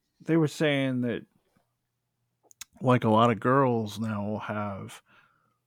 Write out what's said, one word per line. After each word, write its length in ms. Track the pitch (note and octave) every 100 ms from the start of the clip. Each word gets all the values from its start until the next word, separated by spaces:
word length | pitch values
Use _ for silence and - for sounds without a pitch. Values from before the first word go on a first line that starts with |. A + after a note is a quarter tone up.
| _ _
they 160 | - E3
were 100 | D3
saying 540 | - D#3 C#3 C3+ B2+
that, 240 | B2 G2 - _ _ _ _ _ _ _ _ _ _ _ _ - - -
like, 220 | B2+ B2
a 60 | A2+
lot 220 | G#2+ A#2+
of 80 | G2
girls 600 | B2 C3+ C3 A#2 G#2 G2+
now 240 | A2+ G#2 G2+
will 140 | G#2
have 640 | - G#2+ G#2 G2 G#2+ - _ _ _ _ _ _